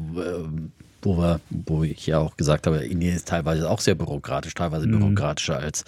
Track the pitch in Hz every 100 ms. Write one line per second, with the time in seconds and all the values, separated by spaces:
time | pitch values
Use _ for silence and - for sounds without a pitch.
0 | 80 82 87 87 80 78 78 - - _
1 | 101 85 85 82 - - - 78 78 76
2 | - 78 78 - 73 76 87 78 67 90
3 | 87 87 - 85 78 80 80 107 - 80
4 | 80 71 - 67 82 - 170 156 127 110
5 | 101 101 147 151 - - 76 -